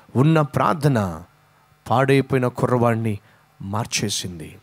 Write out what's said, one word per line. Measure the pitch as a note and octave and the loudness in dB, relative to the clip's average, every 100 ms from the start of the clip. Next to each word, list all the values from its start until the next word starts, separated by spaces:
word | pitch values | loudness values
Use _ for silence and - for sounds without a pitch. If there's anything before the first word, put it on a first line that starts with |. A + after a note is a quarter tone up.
| - A#2 | -4 2
ఉన్న | D3+ D#3+ | 4 4
ప్రార్థన | D3 - D#3+ F3 D3 A#2+ F#2+ D#2+ F#2 _ _ _ _ _ - | 2 0 0 0 0 0 -2 -6 -14 _ _ _ _ _ -2
పాడైపోయిన | A#2 C3+ C#3 C3+ C3+ B2 | 2 4 2 2 0 -2
కుర్రవాణ్ణి | - A#2+ B2 A#2 A2+ A2+ G2+ - _ _ - | -2 0 2 2 0 -2 -6 -10 _ _ -16
మార్చేసింది. | G2 G#2 A#2 - A2 - F#2 F2 D#2 G2+ | -8 -6 -6 -6 -4 -6 -8 -12 -16 -20